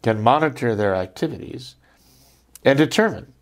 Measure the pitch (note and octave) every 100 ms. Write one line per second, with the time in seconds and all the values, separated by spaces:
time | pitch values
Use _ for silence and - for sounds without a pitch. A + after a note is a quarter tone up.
0 | A#2 A2 A2 D3 D#3 B2+ A#2+ G#2 G#2 F#2
1 | F#2 - D#3+ - - - - _ _ _
2 | _ _ _ _ _ - C3 C#3 D#3 -
3 | G#3+ F#2+ - _